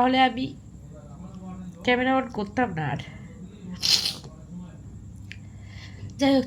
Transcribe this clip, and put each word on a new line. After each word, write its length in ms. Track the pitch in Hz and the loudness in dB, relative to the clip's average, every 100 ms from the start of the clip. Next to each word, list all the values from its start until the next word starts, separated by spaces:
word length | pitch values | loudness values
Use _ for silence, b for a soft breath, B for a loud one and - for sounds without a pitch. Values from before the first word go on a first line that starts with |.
হলে 140 | 247 262 254 | 8 8 6
আমি 160 | 240 262 - - - - 202 202 - - - - - - - | 4 -4 -6 -14 -16 -16 -16 -14 -14 -12 -12 -10 -10 -10 -4
ক্যামেরা 280 | - 247 254 262 | 2 4 6 4
on 60 | 262 - | 2 -2
করতাম 300 | 202 - 247 160 | -2 2 2 2
না 60 | 147 | -2
আর। 80 | 156 - - - - - - - 180 - - - - - - - 175 180 - - - - - - - B B B B B B B - | -2 -6 -12 -14 -14 -14 -14 -12 0 4 4 4 -4 -10 -16 -14 -12 -12 -14 -14 -14 -14 -14 -14 -14 B B B B B B B 2
যাই 140 | 277 | 6
হোক, 100 | 277 | 6